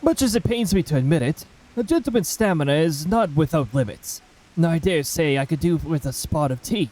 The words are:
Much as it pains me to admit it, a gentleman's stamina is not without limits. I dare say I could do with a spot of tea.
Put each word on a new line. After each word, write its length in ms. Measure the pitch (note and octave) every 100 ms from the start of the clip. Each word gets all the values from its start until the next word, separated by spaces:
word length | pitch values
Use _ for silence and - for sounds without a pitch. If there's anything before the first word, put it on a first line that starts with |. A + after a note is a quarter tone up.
Much 200 | C#4+ D#4+
as 120 | C4
it 100 | A3
pains 300 | F3+ A#3 A3
me 80 | G3
to 120 | D#3+ D3+
admit 260 | C3 D#3+
it, 220 | B2 D#3+ - - - -
a 60 |
gentleman's 460 | A#3 E4 C4 A#3 F3
stamina 440 | - G#3+ F3 C#3+
is 320 | C#3+ E3 D3 D#3
not 280 | A3 G#3
without 380 | C#3+ D#3 E3 B2+
limits. 460 | C3+ A#2 D#2+ - - _ _ _ -
I 160 | E3 E3
dare 240 | F3 E3+
say 360 | - - D#3+ C#3
I 80 | C3+
could 140 | D#3+
do 160 | E3+ E3
with 280 | C#3+ D#3 C#3
a 60 |
spot 380 | B2+ - E3 D3
of 120 | B2+
tea. 280 | - A3 C#3+